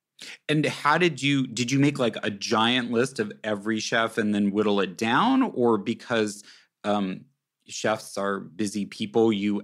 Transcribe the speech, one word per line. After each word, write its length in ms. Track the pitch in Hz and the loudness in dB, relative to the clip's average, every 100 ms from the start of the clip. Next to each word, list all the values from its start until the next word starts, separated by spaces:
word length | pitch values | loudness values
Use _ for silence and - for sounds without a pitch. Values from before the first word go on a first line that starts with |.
| _ _ - - - | _ _ -20 -16 -2
And 180 | 151 131 | 0 0
how 320 | - 147 165 | 0 2 4
did 240 | 175 131 | 2 0
you, 240 | 143 139 127 | 0 0 0
did 240 | 110 123 | -4 0
you 80 | 139 | 2
make, 220 | 143 143 | 2 2
like, 160 | 117 - | -2 -2
a 60 | 110 | -6
giant 600 | 101 - 110 113 127 120 | -6 0 2 4 2 0
list 300 | 117 131 - | 0 0 -2
of 120 | 104 - | -6 -4
every 340 | 110 104 107 110 | -4 -4 -2 -4
chef 400 | - 117 113 - | 0 0 0 0
and 160 | 107 | 0
then 160 | 101 101 | 2 2
whittle 300 | 101 104 101 | 2 2 2
it 180 | 95 85 | 0 -2
down? 440 | 113 139 226 131 | 0 2 4 2
Or 360 | 135 127 120 107 | 0 2 2 2
because, 640 | 104 107 - 117 104 101 - - _ _ | 0 -6 -2 0 0 -4 -18 -20 _ _
um, 440 | 107 104 95 - - _ _ _ - | -2 0 0 -6 -14 _ _ _ -16
chefs 500 | - 110 107 - 98 | -6 -2 -2 -4 -6
are 220 | 101 98 | -4 -4
busy 440 | - - 104 104 | -8 -6 -4 -4
people, 480 | 98 - 104 117 113 | -8 -8 -2 2 4
you 300 | 101 104 104 | 2 0 -2